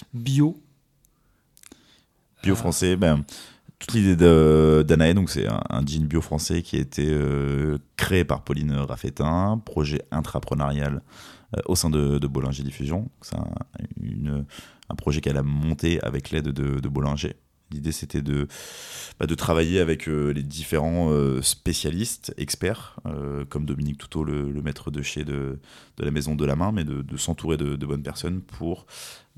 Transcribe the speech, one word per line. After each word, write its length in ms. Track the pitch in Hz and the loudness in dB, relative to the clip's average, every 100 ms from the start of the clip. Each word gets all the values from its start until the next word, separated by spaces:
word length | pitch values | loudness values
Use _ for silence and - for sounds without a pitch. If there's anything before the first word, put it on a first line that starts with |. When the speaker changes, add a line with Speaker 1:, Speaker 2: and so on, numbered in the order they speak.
| - | -12
Speaker 1:
bio. 460 | 120 117 135 147 - - _ _ _ _ _ _ _ _ _ - - _ _ _ _ _ _ | -8 0 4 4 2 -10 _ _ _ _ _ _ _ _ _ -20 -20 _ _ _ _ _ _
Speaker 2:
Bio 120 | 95 | 0
Speaker 1:
Euh, 20 | 95 | 0
Speaker 2:
français, 400 | 90 80 92 92 | 0 0 2 4
ben, 280 | 90 73 71 - - - - _ | 4 4 2 -10 -20 -20 -20 _
toute 140 | - | -2
l'idée 240 | 117 98 87 | 4 6 8
de, 680 | 85 80 78 78 78 78 76 | 10 10 10 8 8 6 6
d'Anae, 260 | 80 80 | 6 6
donc 160 | 95 90 | 4 2
c'est 160 | - 50 | 0 -2
un, 160 | 53 - | -2 -2
un 160 | 60 71 | -2 0
gin 180 | 78 76 | 0 0
bio 140 | 80 | 0
français 420 | 76 76 - 85 | 0 -2 0 -2
qui 140 | 85 71 | 0 -2
a 40 | |
été, 260 | 71 - 73 | -2 -2 0
euh, 680 | 76 71 71 69 69 76 73 - - | 2 0 0 0 0 0 -2 -6 -6
créé 280 | - 95 | 0 2
par 180 | 80 67 | 2 -2
Pauline 300 | - 71 76 | -2 -2 0
Raffetin, 880 | 69 69 65 - - 71 85 98 110 | -2 -2 -4 -6 -2 0 2 0 -2
projet 380 | - - 73 73 - | -4 -2 -2 -2 -4
intrapreneurial, 920 | 76 71 73 - 71 71 71 71 69 - - - - _ - | -4 -4 -6 -4 -2 -2 0 -2 -4 -8 -18 -20 -20 _ -6
euh, 40 | - | -2
au 100 | 90 | 0
sein 140 | 85 | 2
de, 280 | 76 71 71 | 2 2 2
de 80 | 71 | 0
Bollinger 380 | 67 67 67 | -2 -2 -4
Diffusion. 440 | 69 69 71 85 117 - | -6 -6 -4 -4 -6 -10
C'est 140 | - - | -10 -6
un, 120 | 50 50 - - - - | -6 -8 -10 -12 -12 -8
une, 420 | - 50 71 71 71 - - - - | -8 -4 -4 -4 -6 -12 -20 -20 -10
un 40 | - | -4
projet 240 | - 73 | -2 0
qu'elle 160 | 71 71 | 0 0
a 60 | |
monté 580 | 69 73 76 78 82 82 | 2 0 0 0 0 0
avec 280 | 55 69 67 | 0 -4 -4
l'aide 180 | 80 73 | -4 -2
de, 320 | 69 69 69 | -2 -2 -2
de 80 | 67 | -2
Bollinger. 480 | 69 71 71 73 - _ _ _ | -2 0 -2 -4 -8 _ _ _
L'idée, 220 | 73 73 | -8 -6
c'était 300 | 76 73 76 | -6 -6 -4
de, 260 | 71 71 71 - - - - - - - | -2 -2 -2 -8 -18 -18 -16 -16 -16 -6
bah, 60 | 76 | -4
de 80 | |
travailler 460 | 80 - 82 82 92 | -2 2 2 4 2
avec, 280 | 82 78 - | 2 0 -2
euh, 220 | 76 73 | -2 0
les 120 | 71 | -2
différents, 680 | 71 73 76 80 78 87 82 | -4 -8 -2 0 0 2 2
euh, 320 | 76 69 65 | 4 2 2
spécialistes, 880 | 67 - - 80 76 82 117 - - - | -2 -2 -4 -2 -2 -4 -4 -8 -12 -10
experts, 600 | 73 - 90 113 - - | -8 -4 -4 -4 -10 -14
euh, 400 | - 73 71 71 69 | -10 -8 -6 -6 -6
comme 200 | 73 76 | -6 -4
Dominique 320 | 69 73 71 | -2 -4 -6
Toutot, 260 | - 80 | -8 -6
le, 260 | 76 73 71 | -2 -2 -4
le 120 | 71 | -4
maître 280 | 73 71 - | -6 -6 -8
de 120 | 71 | -8
chez 200 | 69 - | -6 -8
de, 360 | 73 71 67 69 - - - - | -6 -6 -6 -8 -14 -20 -20 -6
de 60 | |
la 60 | 73 | -2
Maison 240 | 76 71 | -2 -2
de 120 | 73 71 | 0 0
la 100 | 71 | 2
Main, 160 | 92 | 0
mais 120 | 107 | -2
de, 180 | 76 71 | -4 -6
de 140 | 69 69 | -6 -6
s'entourer 400 | - 80 80 78 | -4 -4 -2 -2
de, 180 | 73 71 | -2 -4
de 100 | 71 | -4
bonnes 160 | 73 | -4
personnes 380 | 67 76 85 90 | -6 -8 -6 -6
pour, 460 | - - 82 90 - - - - _ | -8 -8 -6 -6 -10 -18 -18 -20 _